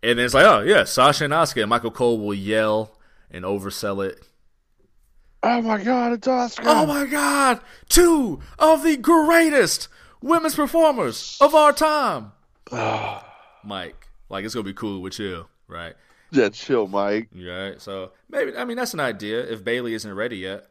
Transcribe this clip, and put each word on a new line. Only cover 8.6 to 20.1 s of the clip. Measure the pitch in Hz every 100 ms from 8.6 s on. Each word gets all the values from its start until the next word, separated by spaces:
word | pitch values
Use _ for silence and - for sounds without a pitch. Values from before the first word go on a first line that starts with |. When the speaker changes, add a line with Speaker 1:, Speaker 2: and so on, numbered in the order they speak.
Speaker 1:
of | 311 320
the | 320 294
greatest | 233 330 302 339 330 294 - - - _ - _
women's | 240 339 320 302
performers | 294 330 320 262 151 110 - -
of | 285 311
our | 302
time. | 294 311 302 262 156 107 _ _ _ -
Speaker 2:
<sighs> | 123 110 107 101 - - - _ _
Speaker 1:
Mike, | 104 98 87 - - - -
like, | 98 101
it's |
gonna | 117
be | 98
cool | 98 107 98
with | 92 -
you, | 101 90 82 _ _
right? | 85 85 - _ _ _
Speaker 2:
Yeah, | 147 107
chill, | - - 127 101
Mike. | 101 101 104 113
Speaker 1:
Right. | - 90 90 98 90
So, | - 98 92 _ _
maybe, | 294 - -
I | 247
mean, | 233
that's | 247
an | 165
idea | 135 104 104 110 127
if | 110
Bayley | 98 120 120
isn't | 113 107